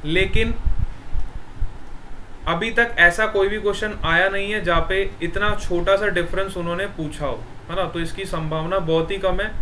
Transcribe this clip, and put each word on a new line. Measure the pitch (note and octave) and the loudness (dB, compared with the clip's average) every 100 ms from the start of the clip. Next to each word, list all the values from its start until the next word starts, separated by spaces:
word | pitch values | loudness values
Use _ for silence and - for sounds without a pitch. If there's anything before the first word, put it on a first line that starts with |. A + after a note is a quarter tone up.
लेकिन | D3 F3 G3 G#3+ A3+ - - - - - - - - - - - - - - - - - - - D#3+ | 2 2 4 4 4 2 4 4 2 -4 0 2 2 -2 -8 -2 -2 -2 -10 -10 -8 -10 -8 -8 -4
अभी | E3+ A3+ | -2 0
तक | A3+ A#3 - | 2 2 6
ऐसा | A#3 - G#3+ | 6 6 0
कोई | G#3 G3 | 2 2
भी | G#3+ | 2
क्वेश्चन | G3+ G3 G#3+ G#3 | 0 0 -4 -2
आया | D3+ E3 F#3+ | 2 4 2
नहीं | G3 G3 | 0 -2
है | G#3+ | -2
जहाँ | F3 E3 D#3 | 2 2 2
पे | F#3+ G3 - | 0 0 -2
इतना | E3 F#3+ G#3 G3+ | -4 0 0 0
छोटा | - F3 E3+ G3 | 0 0 4 2
सा | G#3 | 2
डिफरेंस | F3+ E3+ F#3+ G3 F3+ | 0 0 -2 -2 -4
उन्होंने | E3+ F3 G3 F3+ | -4 -4 -6 -6
पूछा | D#3 - | -8 -4
हो, | C#3+ - - - - | -4 -6 -10 -14 -8
है | |
ना? | F3+ | -4
तो | E3+ F3 | -2 -2
इसकी | E3 - | -4 -4
संभावना | F#3+ E3 D#3 D#3+ E3 F#3+ | -4 -4 -2 -2 0 -2
बहुत | E3 D#3+ D#3+ | 2 0 0
ही | G3 | 0
कम | F#3+ F3+ | 0 0
है। | G#3+ - | -2 -2